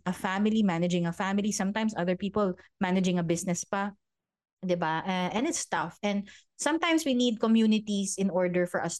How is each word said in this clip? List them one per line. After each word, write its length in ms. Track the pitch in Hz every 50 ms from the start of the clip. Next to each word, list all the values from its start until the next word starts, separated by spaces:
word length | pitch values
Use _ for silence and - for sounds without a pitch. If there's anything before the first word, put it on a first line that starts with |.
| -
a 60 | 180 180
family, 480 | - - 190 190 202 208 214 220 220 214
managing 420 | 190 165 165 175 175 180 175 170
a 60 | 170
family. 400 | 170 - 196 190 196 208 196 214
Sometimes 400 | 202 - 190 196 208 220 220 220 214 -
other 160 | 175 180 180
people 400 | 180 208 190 - 214 208 185 180 - - _ _ -
managing 400 | 190 180 185 190 180 185 180 180
a 60 | 175
business 400 | 165 170 170 - 180 175 - -
pa. 240 | - 208 196 196 208 196 _ _ _ _ _ _ _ _ _ _ _ _ - -
Di 160 | 180 175 175
ba? 240 | 170 156 160 160 -
Uh, 260 | 190 185 185 180 175 165
and 80 | 214 269
it's 240 | 339 330 - -
tough. 320 | - - 165 151 170 - -
And 240 | - 202 202 202 202 - - - _ _ _
sometimes 480 | - - 294 311 330 359 339 320 311 320
we 80 | 277 254
need 300 | 247 247 240 220 - 240
communities 720 | 220 220 226 220 220 214 214 214 214 208 196 196 190 -
in 160 | 190 190 196
order 320 | 165 185 180 180 175 180 175
for 160 | 175 - 180
us 160 | - 170 -